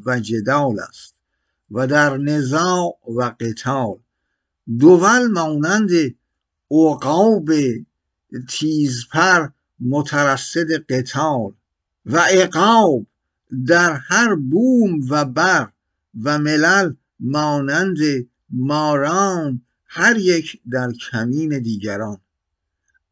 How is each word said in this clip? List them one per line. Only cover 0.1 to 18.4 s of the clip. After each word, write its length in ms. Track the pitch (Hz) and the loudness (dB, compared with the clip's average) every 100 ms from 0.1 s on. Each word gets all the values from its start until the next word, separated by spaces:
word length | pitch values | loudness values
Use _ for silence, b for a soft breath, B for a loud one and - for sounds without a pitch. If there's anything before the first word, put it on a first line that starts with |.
| 123 | -4
جدال 600 | 104 113 107 143 143 101 | -4 -4 -2 0 0 -4
است 360 | 85 - - _ _ _ _ _ - | -8 -18 -20 _ _ _ _ _ -12
و 160 | 107 131 | -6 0
در 300 | 147 147 135 | 2 2 0
نزاع 800 | 143 151 131 147 180 180 175 - 127 117 | -2 -2 -2 -2 0 0 -2 -6 -8 -4
و 160 | 123 110 | -4 -4
قتال. 580 | 117 110 127 135 117 92 _ _ _ _ _ _ - 117 | -8 -6 -6 -4 -4 -8 _ _ _ _ _ _ -8 4
دول 480 | 151 175 190 240 247 | 8 8 6 4 2
مانند 640 | 190 160 151 151 202 208 175 143 - _ _ _ _ - | 0 -2 -2 0 0 2 0 0 -6 _ _ _ _ -2
عقاب 800 | 151 160 139 135 160 214 208 151 156 135 113 - _ _ _ _ - 131 | 4 4 2 0 2 4 2 2 0 0 -2 -10 _ _ _ _ -14 -12
تیزپر 1000 | - 151 156 143 123 120 156 185 175 151 - _ - | -6 -2 0 -2 -4 -6 0 2 2 0 -8 _ -8
مترصد 920 | 123 143 147 147 143 131 - 165 165 | -4 -2 -2 0 0 0 -4 -4 -2
قتال 800 | 160 156 131 127 139 156 139 101 101 _ _ _ _ - | -4 -2 -4 -4 -2 -2 -2 -4 -10 _ _ _ _ -4
و 140 | 151 | 0
عقاب 880 | 175 185 180 160 202 226 196 131 113 _ _ _ _ 135 127 | 4 4 2 2 4 4 4 0 -4 _ _ _ _ -6 2
در 260 | 170 175 | 2 2
هر 420 | 147 - 190 233 180 | -2 -2 0 2 0
بوم 640 | 131 165 254 247 208 160 127 | 0 0 4 4 2 0 -2
و 160 | 147 143 | -2 -2
بر 460 | 123 180 175 113 _ _ _ _ - | 0 2 2 -2 _ _ _ _ -8
و 160 | 117 147 | -4 -2
ملل 540 | 151 151 160 190 180 123 _ - | 0 2 2 2 0 -4 _ -10
مانند 800 | 120 139 302 294 269 147 190 151 151 135 120 _ | -4 -2 0 -2 -2 -2 -2 0 -2 -2 -6 _